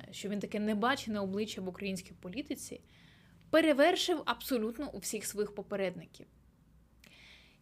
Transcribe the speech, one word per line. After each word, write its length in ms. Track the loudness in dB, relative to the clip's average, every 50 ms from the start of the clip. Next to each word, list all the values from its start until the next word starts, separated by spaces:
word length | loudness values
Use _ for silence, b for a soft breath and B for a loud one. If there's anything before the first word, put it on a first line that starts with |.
| -16 -14
що 180 | -12 -8 -6 -4
він 100 | -4 -4
таке 200 | -4 -4 -2 -2
небачене 600 | 0 2 2 2 2 2 2 0 -2 -4 -4 -2
обличчя 420 | -2 -2 -2 -2 -2 -4 -4 -6
в 60 | -6
українській 460 | -8 -6 -6 -4 -4 -4 -4 -6 -12 -18
політиці, 680 | -14 -12 -10 -8 -8 -6 -6 -6 -8 -8 -12 -12 -14 B B B B B B B B B B B B B 4
перевершив 720 | 6 6 8 8 8 8 8 6 6 4 2 2 2 0 0
абсолютно 680 | -2 -4 -2 -2 0 0 0 0 -2 -4 -6 -8 -8
у 60 | -8
всіх 280 | -8 -6 -6 -6 -4 -6
своїх 300 | -6 -2 -2 -4 -4 -4
попередників. 720 | -10 -8 -6 -4 -2 -2 -2 -4 -6 -14 -16 -20 -20 -20 _ _ -20 -20 -20 _ _ -20 -20 -20 -20 -20 _ _ -20 B B B B B B B B B B B B